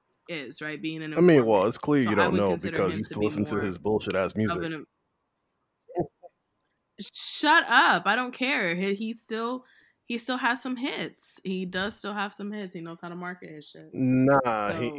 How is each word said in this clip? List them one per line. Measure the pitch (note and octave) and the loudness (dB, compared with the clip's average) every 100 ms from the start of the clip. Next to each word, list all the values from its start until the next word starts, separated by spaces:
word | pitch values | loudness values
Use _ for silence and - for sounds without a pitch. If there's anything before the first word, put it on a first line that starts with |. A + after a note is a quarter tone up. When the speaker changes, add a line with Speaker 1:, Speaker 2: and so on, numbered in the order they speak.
| _ _ - | _ _ -12
Speaker 1:
is, | E3+ B2+ - | -10 -10 -10
right? | D3+ D3+ | -10 -8
Being | D#3 D#3+ | -6 -6
an | D#3 D#3 | -4 4
Speaker 2:
I | |
mean, | F3 D#3 A2+ | 8 8 6
well, | G#2 | 4
Speaker 1:
informant. | G2+ | 4
Speaker 2:
it's | A#2+ | 0
clear | - D3 | 2 2
Speaker 1:
So | A#2 | 4
Speaker 2:
you | G2+ | 2
Speaker 1:
I | |
Speaker 2:
don't | F#2 | 2
Speaker 1:
would | F#2 | 2
Speaker 2:
know | G2+ | 2
Speaker 1:
consider | F2 F#2+ - | 0 -2 0
Speaker 2:
because | F#2+ | 0
Speaker 1:
him | G#2 | -2
Speaker 2:
you | |
Speaker 1:
to | A2 | -6
Speaker 2:
still | - | -2
Speaker 1:
be | G#2 | -2
Speaker 2:
listen | G#2 G2+ | -2 -2
to | G2+ | -2
Speaker 1:
more | G2+ | -4
Speaker 2:
his | F2+ | -4
bullshit | G2+ G#2+ - F#2 | -2 -2 0 -2
ass | F2+ | -2
Speaker 1:
of | G2+ | 0
Speaker 2:
music. | G#2+ F2+ | -2 -2
Speaker 1:
an | F2 D#3 - _ _ _ _ _ _ _ _ _ _ A#4+ A4 _ F4 _ _ _ _ _ _ - | -4 -8 -12 _ _ _ _ _ _ _ _ _ _ -4 -4 _ -20 _ _ _ _ _ _ -10
Shut | - - - - D4+ E4 - | -6 -2 -2 0 4 4 6
up! | A#3+ E4 F#3+ F#3+ | 4 6 4 2
I | A3 | 0
don't | B3+ | -2
care. | B3 C4 C#4+ F#3 F3 | -2 -2 0 0 0
He, | G3 | -2
he | G3+ A3 | -2 -4
still, | A#3 - A3 A#3 B3+ - _ _ _ - | -8 -6 -6 -4 -6 -10 _ _ _ -8
he | A#3 | -6
still | - B3+ | -2 -2
has | B3+ B3 | 0 -2
some | C4 B3+ | -4 -4
hits. | C4+ - E3 - - - | -6 -6 -8 -10 -14 -10
He | F#3+ F#3 F#3 | -6 -4 -4
does | F#3 G3 - | -4 -4 -6
still | G3+ | -8
have | G#3 G3+ | -6 -8
some | - G3+ | -8 -10
hits. | G#3+ F#3+ F3+ | -8 -10 -10
He | |
knows | E3 E3+ | -12 -12
how | F3 | -12
to | E3+ | -10
market | F3 F3+ F3 | -10 -10 -14
his | D3+ C#3+ | -16 -18
shit. | - D#3+ | -20 -10
Speaker 2:
Nah, | - C3 B2+ C3 C#3 B2+ A2 G2+ | 0 4 6 6 6 4 0 0
he, | G2+ | -2
Speaker 1:
So, | A#2+ | -4